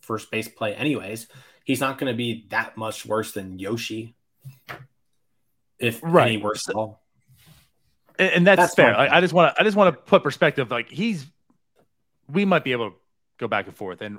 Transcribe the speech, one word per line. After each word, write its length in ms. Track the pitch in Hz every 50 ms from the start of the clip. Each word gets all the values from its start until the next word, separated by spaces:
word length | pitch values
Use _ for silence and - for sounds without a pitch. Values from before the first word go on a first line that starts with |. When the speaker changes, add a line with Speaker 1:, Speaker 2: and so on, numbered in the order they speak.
Speaker 1:
first 300 | _ - 113 110 - -
base 180 | - 110 110 110
play 260 | - - 110 107 101
anyways. 520 | - 127 151 139 107 95 98 110 113 - - - - - _ _ _ _
He's 160 | - 131 -
not 180 | 135 135 131 -
gonna 160 | 143 131 117
be 320 | 117 120 120 110 117 101 95
that 260 | 107 110 - - -
much 280 | 113 110 110 - - -
worse 280 | 113 107 110 107 -
than 260 | - 104 95 95 92 92
Yoshi, 560 | 95 98 113 113 113 - 110 110 113 113 - _ _ _ _ _ - 135 - _ _ - - - 131 _ _ _ _ _ _ _ _ _ _ _ _ _ _ _ _ _ _ -
if 220 | 123 117 113 -
Speaker 2:
Right. 260 | - 165 170 170 131 120
Speaker 1:
any 80 | 113 104
worse 300 | 104 107 107 - - -
at 60 | 98
all. 280 | 107 110 107 104 _ _ _ _ _ _ _ _ _ _ _ _ _ _ _ _ _ _ _ _ _ _ _ _ -
Speaker 2:
And, 140 | 185 180
and 140 | - 180 175
that's 140 | 196 196 180
Speaker 1:
That's 140 | - - -
Speaker 2:
fair. 180 | - 151 117
Speaker 1:
my 60 | 101 110
Speaker 2:
Like, 120 | 139 131
I 40 | 147
Speaker 1:
point. 80 | 170 180
Speaker 2:
just 100 | 165 156
wanna, 200 | 180 165 143 - -
I 60 | 185
just 120 | 214 196
wanna 160 | 208 196 180
put 300 | 147 - _ - 202 180
perspective. 480 | - 143 - - 175 151 - 143 131 104
Like, 180 | 127 117 113 -
he's, 380 | - 143 214 233 208 156 131 151 _ _ _ _ _ _ _ _ _ _ _ _ _ _ _ _ _ _ _ -
we 160 | 139 190 202
might 200 | 196 185 156 -
be 80 | 135
able 180 | 127 120 113 101
to 60 | 92 _ _ _ _ _ _ _ _ _
go 100 | 123 107
back 180 | 110 101 95
and 100 | 95 87
forth, 240 | - 104 92 87 -
and 180 | 107 104 104